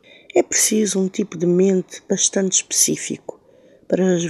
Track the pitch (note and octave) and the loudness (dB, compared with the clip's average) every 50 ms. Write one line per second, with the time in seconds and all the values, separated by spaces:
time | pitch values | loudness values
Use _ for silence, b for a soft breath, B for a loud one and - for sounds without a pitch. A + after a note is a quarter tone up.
0 | B B B B B B - F4+ F4 - - - - - A3 G#3+ G#3+ G3 F#3+ F#3+ | B B B B B B 0 0 0 0 -2 -2 0 2 2 0 0 0 0 0
1 | F#3+ F#3 - - G3 - - D#3+ E3+ F3 F3 F3+ F#3+ G3 F#3+ F#3 F3 - - - | -2 -2 -2 -4 -6 -6 -6 -2 0 2 2 4 4 4 2 0 -2 -4 -14 -20
2 | - - G3 F#3 - - - G3 G3 F#3 - - - - - - - - D#3 - | -6 -4 -2 0 0 0 0 -2 -2 0 -2 -2 -2 -2 -2 -2 0 0 -2 -6
3 | - - - - _ - - - b b b b b b b b b - - F3 | -6 -10 -10 -10 _ -16 -18 -18 b b b b b b b b b -2 0 2
4 | F#3 F#3 F3+ E3+ E3+ | 2 2 2 0 -2